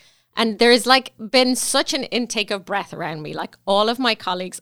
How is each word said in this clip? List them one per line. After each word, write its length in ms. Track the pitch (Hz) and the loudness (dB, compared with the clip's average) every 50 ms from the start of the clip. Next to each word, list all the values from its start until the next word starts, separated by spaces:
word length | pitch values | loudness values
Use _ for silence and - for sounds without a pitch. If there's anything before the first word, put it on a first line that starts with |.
| _ _ _ _ _ _ _ | _ _ _ _ _ _ _
And 220 | - 233 226 208 - | -2 -2 -2 2 4
there's, 260 | 233 240 240 240 - | 6 6 6 6 6
like, 260 | 233 262 269 247 - - - | 4 4 4 4 -2 -10 -16
been 380 | 220 202 - 254 254 254 254 | -6 0 2 2 4 4 2
such 360 | - - - - 269 302 - | 0 -2 -2 0 0 0 -2
an 120 | 311 277 247 | -4 -6 -6
intake 460 | - - 240 247 226 - 226 196 - | -4 -4 -4 -4 -4 -4 -4 -4 -4
of 120 | 208 196 170 | -6 -8 -6
breath 300 | - 214 196 175 - - | -6 -6 -6 -6 -8 -10
around 260 | - 170 151 165 156 | -10 -8 -8 -8 -10
me. 100 | 151 151 156 | -10 -10 -10
Like, 220 | 156 175 - - _ _ | -10 -10 -12 -14 _ _
all 220 | 196 196 202 214 226 | 0 2 2 2 2
of 100 | 240 247 | 0 0
my 160 | 254 240 220 | 0 0 0
colleagues, 460 | - - 190 180 180 185 185 - - | -2 -4 -6 -6 -6 -8 -10 -12 -14